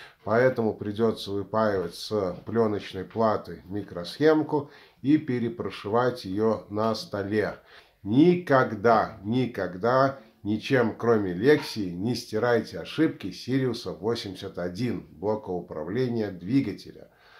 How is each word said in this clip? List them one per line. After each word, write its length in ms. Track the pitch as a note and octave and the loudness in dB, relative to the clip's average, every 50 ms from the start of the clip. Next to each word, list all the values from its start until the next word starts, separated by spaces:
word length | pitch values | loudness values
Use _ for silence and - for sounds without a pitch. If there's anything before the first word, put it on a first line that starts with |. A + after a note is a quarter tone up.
| - - - _ | -18 -20 -20 _
Поэтому 520 | - G2 A2 A#2+ B2+ C3 B2+ A#2+ A2+ G#2+ G2 | -2 2 4 4 4 4 4 2 0 0 -2
придётся 560 | - G2+ G#2 G2+ G2+ A2+ A2+ G#2 - - G2 | -2 -6 -6 -2 0 2 2 0 -2 -6 -6
выпаивать 640 | G2 G2+ G2 - - A2 A2 G#2+ G2+ F#2+ E2+ E2+ - | -6 -6 -6 -2 0 0 2 2 2 0 -2 -4 -8
с 420 | - - - G#2+ G#2+ F#2+ F2+ F2 F2 - | -12 -8 -4 -2 -2 -2 -2 -4 -6 -8
плёночной 600 | - G#2 A#2 A2+ G#2+ G#2 F#2+ F#2+ - - F#2+ F2+ | -2 0 2 2 2 0 -4 -6 -8 -10 -10 -10
платы 580 | F2+ - G#2+ A2+ A2 G#2 - - F2+ E2+ D#2+ - | -6 -2 0 2 2 2 0 -4 -8 -14 -14 -12
микросхемку 1040 | F2 F#2+ G#2 F#2 - F2+ F2 E2+ - - - C#3+ D#3 D#3 D#3 D3 - D#3 D3 C#3 - - - - - _ _ | -10 -8 -8 -8 -8 -8 -10 -10 -8 -2 2 4 6 6 4 2 0 -2 -2 -4 -6 -12 -20 -20 -20 _ _
и 160 | - C3 D3+ | 2 4 4
перепрошивать 1120 | D3+ D3+ C3+ B2 B2 A2+ A2+ - - F#2+ G2 - - - G2+ G#2+ B2 B2+ B2 - - - | 4 2 0 -2 -2 -2 -4 -4 -6 -8 -8 -8 -8 -4 0 0 2 2 0 -2 -4 -6
её 400 | F#2+ F#2 G#2 A2 A2+ G#2+ G#2 - - | -6 -2 0 2 2 0 0 -4 -6
на 260 | G2+ G#2 A2 A2+ G#2+ | -4 -2 0 0 -2
столе. 640 | G#2+ - - - G2+ G2 G2 G#2+ G#2+ G2 E2+ - - - - - - - _ _ _ | -2 -6 -6 -6 -6 -4 -2 0 0 0 0 -4 -8 -14 -20 -20 -20 -20 _ _ _
Никогда, 1160 | - G2 A2 C3+ D#3+ F3+ F3+ F3 - - C#3 C3 B2+ A2 A2+ G2+ F#2+ A#2 A2+ G#2+ F2+ E2+ D2+ D2+ F#2 | -6 2 4 6 8 8 6 4 2 4 4 4 4 2 0 2 4 6 6 6 4 0 -4 -8 -4
никогда 920 | G#2 A#2 B2+ B2 A#2 - G2+ F#2+ F2 F2 F#2 G2+ A#2 B2+ C3 C3+ C3+ C3+ - - - _ _ | -2 0 0 0 -2 -2 -4 -4 -4 -4 -2 0 2 4 4 4 4 2 -4 -14 -20 _ _
ничем, 520 | - G2+ A2 G2+ - - C3+ B2+ A#2 A2 G#2+ | -4 -2 -2 -2 0 2 2 2 2 2 0
кроме 380 | - - A#2 A#2 G#2+ G#2 F#2 | 0 2 2 4 4 2 0
Lexi, 580 | F2 F2 A2 C#3 D3+ D#3 - - - A2+ G2+ F2 | -2 2 4 6 6 4 2 -2 -6 -6 -6 -4
не 240 | F2 F2+ G2 A#2+ A#2+ | -4 -2 -2 -2 -2
стирайте 640 | A#2 - - G#2+ G#2+ A#2 B2 A#2+ A2+ - - - E2+ | -4 -4 -6 -2 0 2 4 4 2 2 -2 -8 -10
ошибки 500 | E2 - - - D#3+ D3+ C#3+ - - F#2 | -10 -4 0 2 2 2 0 -4 -10 -10
Сириуса 640 | F2+ - - A#2+ C3 C3+ C3+ B2 A2 - - F#2+ | -10 -10 -4 -2 0 0 0 0 -2 -4 -6 -8
восемьдесят 640 | E2 D#2+ F2+ A2+ A#2 A#2 - G2+ F#2 - G2+ F#2+ - F2+ | -8 -4 -2 -2 -2 -2 -4 -8 -10 -10 -10 -10 -6 -4
один, 480 | F2 F2+ F2+ F#2+ B2+ A#2+ G2 D#2+ - - | -4 -4 -4 -4 -2 -2 -4 -4 -8 -12
блока 400 | - D#2+ F2 G#2 - - - G2 | -10 -4 -2 -2 -2 -2 -4 -6
управления 800 | F#2 F2 F2 - - D2+ D2+ E2+ G2+ B2 C3 A#2+ A#2 A2+ G#2+ G2 | -6 -6 -8 -8 -10 -8 -6 -4 -2 -2 -2 -2 -2 -2 -4 -4
двигателя. 800 | F#2 E2+ F2+ F#2+ B2+ C#3 - G#2 F#2 - - - - - - - _ _ _ _ - | -6 -8 -4 0 2 2 2 0 -4 -8 -12 -18 -20 -20 -20 -20 _ _ _ _ -20